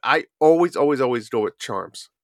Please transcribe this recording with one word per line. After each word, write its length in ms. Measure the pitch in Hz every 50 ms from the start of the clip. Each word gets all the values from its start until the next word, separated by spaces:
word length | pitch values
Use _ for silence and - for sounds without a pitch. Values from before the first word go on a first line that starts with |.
| -
I 220 | 123 147 160 - - _ _
always, 360 | 156 156 165 165 175 170 175
always, 240 | - 143 147 147 127
always 280 | 131 123 123 117 110 -
go 120 | - 113
with 160 | 107 92 -
charms. 520 | - - - 104 95 90 87 - - - - _ _